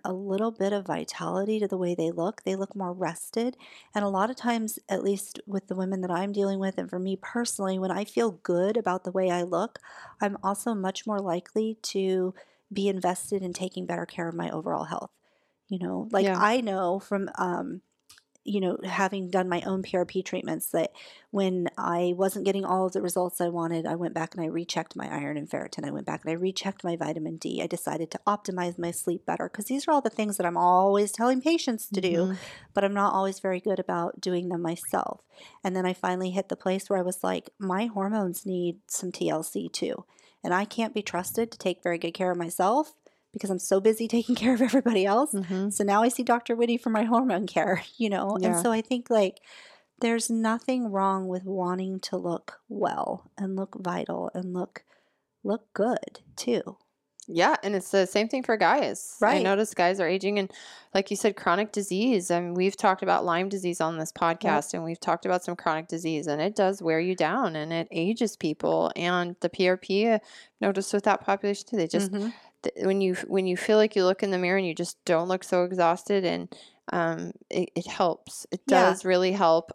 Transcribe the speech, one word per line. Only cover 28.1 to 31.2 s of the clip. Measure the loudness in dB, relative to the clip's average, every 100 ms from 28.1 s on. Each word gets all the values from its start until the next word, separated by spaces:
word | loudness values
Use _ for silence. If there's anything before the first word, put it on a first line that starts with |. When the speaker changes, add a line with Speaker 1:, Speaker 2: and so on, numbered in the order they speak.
Speaker 1:
to | -4 -2
optimize | -2 -2 -4 -4 -4
my | -6
sleep | -4 -4 -4 -4
better, | -4 -4
'cause | -6 -6
these | -4 2
are |
all | 2
the | 2
things | -2 -2 0
that | 0
I'm | 4
always | 6 8 8 4 2
telling | 2